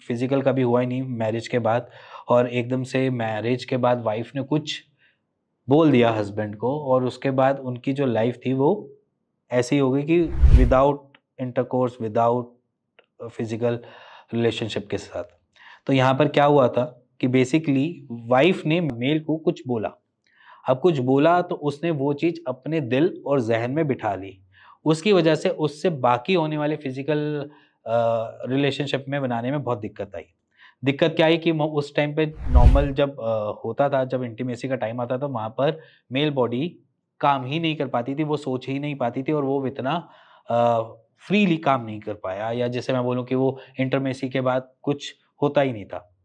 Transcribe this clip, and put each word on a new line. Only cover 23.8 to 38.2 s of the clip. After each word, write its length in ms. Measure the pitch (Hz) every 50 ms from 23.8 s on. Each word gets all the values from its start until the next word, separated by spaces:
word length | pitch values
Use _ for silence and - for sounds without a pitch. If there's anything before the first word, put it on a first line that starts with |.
| 165
बिठा 280 | 139 117 - - 107 98
ली। 240 | 92 98 95 92 _ _ _ _ _ - - - _ -
उसकी 280 | 151 156 156 - 214 202
वजह 220 | 180 160 165 156
से 140 | 156 - 185
उससे 400 | 165 165 151 143 - - - 185
बाकी 440 | 160 127 123 123 - 147 - 190 190
होने 240 | 170 156 156 156
वाले 180 | 147 147 147 156
फिजिकल, 720 | 147 147 135 127 139 135 156 151 151 151 151 151 147 139 151 - - _ _ _ _ -
अ, 520 | 113 117 117 117 117 117 113 113 113 - - -
रिलेशनशिप 600 | 123 131 139 143 139 - - 147 135 - 127 131 135
में 120 | 139 143
बनाने 300 | 135 123 120 117 120 127
में 120 | 147 147 120
बहुत 160 | 120 120 107
दिक्कत 320 | 107 101 - - 98 95 -
आई। 80 | 82 - _ _ _ _ _ _ _ - - _ - 123
दिक्कत 300 | 135 139 139 170 156 165
क्या 100 | 170 160
आई 120 | 160 170
कि 140 | 165 165 170
म-, 100 | 160 151
उस 340 | 147 156 151 147 143 - -
टाइम 200 | 151 147 147 147
पे 180 | 156 156 156 156 - - -
नॉर्मल 440 | - - - - 135 139 147 143 135
जब, 260 | 143 143 139 139 120
अ, 420 | 113 113 113 107 104 104 - - -
होता 240 | 113 113 - 143 139
था, 160 | 139 131 131
जब 180 | 127 131 127 127
इंटीमेसी 440 | 117 110 117 127 127 120 - -
का 80 | 131 135
टाइम 260 | 117 113 110 117 123
आता 160 | 120 120 127
था, 80 | 127 143
वहाँ 240 | 143 127 113 107 113
पर 300 | - - 135 156 156 156 - - _ _ _ -
मेल 180 | 123 139 151 151
बॉडी 500 | 139 131 120 117 120 127 160 175 - - _ _ _ _ _ _ _ -
काम 260 | 147 143 139 131 127
ही 140 | 127 147 170
नहीं 160 | 165 160 151
कर 120 | 151 143
पाती 280 | 135 139 120 120 131 139
थी, 80 | 151